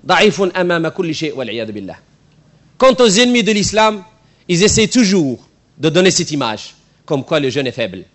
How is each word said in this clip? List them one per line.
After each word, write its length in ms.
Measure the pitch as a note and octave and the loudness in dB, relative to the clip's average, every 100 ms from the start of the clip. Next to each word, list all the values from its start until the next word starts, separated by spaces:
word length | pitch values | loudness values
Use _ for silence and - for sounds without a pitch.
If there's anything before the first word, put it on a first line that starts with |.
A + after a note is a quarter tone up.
| - | 2
ضعيف 360 | F3 G#3 E3 | 2 2 2
أمام 460 | F#3+ F3+ F3 E3+ E3 | -2 -2 -2 0 -2
كل 260 | - F3 | -4 -6
شيء 240 | C#3+ D#3 C3 | -4 -6 -6
والعياذ 340 | A#2+ A2+ A2 | -8 -6 -8
بالله. 240 | G#2 F#2+ D#2+ _ _ _ _ _ _ _ _ | -10 -12 -16 _ _ _ _ _ _ _ _
Quant 160 | C4 B3 | 2 4
aux 80 | A#3+ | 2
ennemis 340 | F#3+ B3 A#3+ | 4 2 2
de 100 | G#3 | 2
l'islam, 520 | G#3 F#3+ G#3 A3 G#3+ F#3 _ _ _ - | 0 0 2 0 0 -14 _ _ _ -4
ils 140 | E3+ | 2
essaient 260 | G#3 - G#3+ | 2 2 2
toujours 600 | B3+ G#3 G3 C#3+ A#2 _ _ _ _ | 2 2 2 0 -4 _ _ _ _
de 100 | D3+ | 0
donner 220 | D#3 F#3 | 2 2
cette 200 | E3+ E3 | 2 -2
image, 440 | D3 A#2+ G#2+ - - _ _ - | -4 -4 -6 -12 -20 _ _ -6
comme 180 | C#3 | -6
quoi 160 | A#2+ D#3+ | -2 -2
le 80 | C3+ | 0
jeune 180 | C#3 C3 | -2 -4
est 60 | |
faible. 320 | A#2 A2 F#2 - | -4 -6 -8 -16